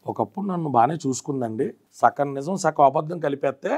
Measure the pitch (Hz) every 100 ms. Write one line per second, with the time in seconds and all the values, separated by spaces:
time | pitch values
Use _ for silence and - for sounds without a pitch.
0 | - 110 110 - 196 180 160 123 120 165
1 | 135 127 - 135 117 110 - - _ -
2 | 120 - 143 139 139 190 160 156 143 147
3 | 156 175 151 139 139 135 180